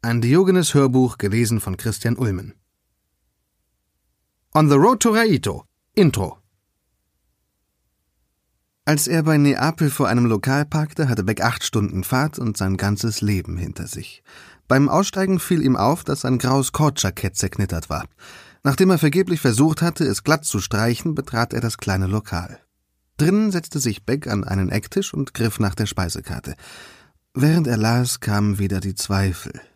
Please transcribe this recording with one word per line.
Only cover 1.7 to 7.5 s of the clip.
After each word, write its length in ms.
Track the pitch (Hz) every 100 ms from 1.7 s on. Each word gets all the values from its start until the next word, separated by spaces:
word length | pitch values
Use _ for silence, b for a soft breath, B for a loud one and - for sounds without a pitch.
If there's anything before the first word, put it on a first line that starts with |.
| 92
Christian 400 | 113 104 117 120
Ulmen. 380 | 123 92 - - _ _ _ _ _ _ _ _ _ _ _ _ _ _ _ _ _ _ _
On 140 | 156 156
the 80 | 139
Road 240 | 190 247
to 100 | 233
Raito. 540 | 220 226 156 - 78 - _ _
Intro. 440 | - 170 104 95 - _ _ _ _ _ _ _ _ _ _ _